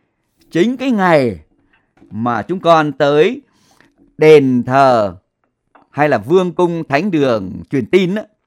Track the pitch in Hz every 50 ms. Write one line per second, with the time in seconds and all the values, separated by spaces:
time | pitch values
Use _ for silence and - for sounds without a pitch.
0 | _ _ _ _ _ _ _ _ _ _ - 160 180 233 262 247 254 277 240 202
1 | 185 180 165 147 131 117 95 82 - _ _ _ _ _ _ _ _ _ _ _
2 | - - 95 107 117 120 117 107 104 - 175 190 - 170 165 160 151 151 139 -
3 | 151 143 147 151 165 208 254 294 _ _ _ _ _ _ _ _ _ _ _ _
4 | _ _ _ - - 156 156 147 139 131 127 123 113 127 127 139 139 131 123 113
5 | 104 95 87 92 _ _ _ _ _ _ _ _ _ _ _ _ _ _ - 139
6 | 147 151 135 110 101 120 170 190 180 180 156 - 180 170 170 165 156 - 135 143
7 | 185 214 170 151 139 131 117 107 98 - 92 87 87 - - 135 113 - - 190
8 | 190 170 196 214 - _ _ _ _